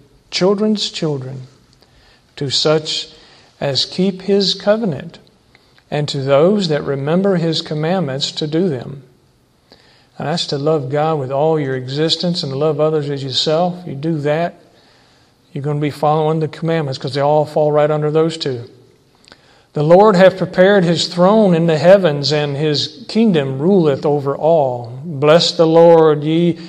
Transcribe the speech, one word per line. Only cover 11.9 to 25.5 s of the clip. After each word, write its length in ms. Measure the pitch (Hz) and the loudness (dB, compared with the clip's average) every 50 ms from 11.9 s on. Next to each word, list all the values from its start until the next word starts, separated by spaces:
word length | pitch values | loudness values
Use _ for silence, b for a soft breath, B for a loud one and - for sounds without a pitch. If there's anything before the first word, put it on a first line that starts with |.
| 135 147 160 165 156 - - 175 170 175 - | -4 -2 -2 -2 -2 -2 -2 -4 -4 -4 -6
and 100 | 135 131 | -6 -4
love 260 | 135 151 160 151 143 | -2 -2 -2 0 0
others 300 | 151 156 160 156 139 143 | -2 0 0 -2 -4 -4
as 140 | 143 139 135 | -6 -8 -8
yourself. 520 | 135 123 - - 165 156 160 180 180 175 180 - | -8 -6 -4 -2 -2 0 0 -2 -2 -4 -8 -12
You 100 | 160 139 | -14 -12
do 220 | 135 147 165 165 151 | -8 -6 -4 -4 -4
that, 360 | 139 147 147 160 170 175 - - _ _ b b b b b b b b b b b b b b b _ - | -2 -2 -2 -2 -4 -6 -8 -12 _ _ b b b b b b b b b b b b b b b _ -12
you're 100 | 147 135 | -8 -6
gonna 160 | 151 147 147 | -6 -4 -4
be 100 | 151 147 | -4 -6
following 500 | - - 160 147 151 160 156 151 160 160 | -4 -2 0 0 0 2 0 0 0 -2
the 80 | 156 147 | -4 -6
commandments, 500 | - - 160 160 165 165 151 131 131 - | -6 -6 -4 -2 -2 -2 -2 -4 -8 -8
'cause 160 | - 139 123 | -8 -8 -4
they 80 | 143 | -2
all 240 | 139 143 151 151 147 | 0 0 2 0 0
fall 260 | 151 - 160 151 151 | 0 0 0 0 2
right 180 | 147 151 147 151 | 2 2 2 2
under 220 | 151 151 151 151 | 0 -2 -2 -2
those 240 | 147 160 160 165 160 | 0 0 0 0 -2
two. 260 | 160 - 143 127 117 117 - - - - _ _ _ _ _ _ b b b b b b b b b b b b | -6 -6 -6 -8 -8 -10 -14 -20 -20 -20 _ _ _ _ _ _ b b b b b b b b b b b b
"The 100 | 151 147 | -2 2
Lord 320 | 156 170 190 208 220 196 | 6 6 6 6 6 6
hath 220 | 175 190 180 180 - | 6 6 4 4 2
prepared 460 | 175 175 - 185 185 196 208 202 180 | -4 -4 2 2 4 4 4 4 2
his 240 | 170 170 151 - - | 2 0 0 -2 -4
throne 460 | - 175 180 190 214 220 214 190 170 | 0 2 2 4 4 4 4 4 2
in 140 | 160 170 165 | 2 2 2
the 100 | 156 143 | 0 2
heavens, 560 | 143 175 196 202 185 160 147 143 139 135 151 | 6 6 6 6 6 2 0 -2 -2 -2 -2
and 240 | 151 147 147 139 135 | -2 -2 -2 -4 -2
his 480 | 156 151 147 131 120 - - - - - | -2 -2 -2 -2 -4 -6 -10 -16 -12 -4
kingdom 520 | - 214 233 220 175 151 135 135 131 131 | 0 2 2 4 2 2 0 -2 -4 -2
ruleth 460 | 147 185 202 190 160 151 135 131 160 | 0 2 4 4 4 2 0 0 0
over 300 | 151 143 147 131 139 139 | 0 0 0 -2 -4 -4
all. 560 | - 156 156 170 160 139 131 123 120 120 117 123 135 147 | 0 2 2 2 2 2 0 -2 -6 -10 -12 -14 -14 -12
Bless 460 | 175 151 135 139 147 156 170 - - | -10 -6 0 4 6 6 6 4 2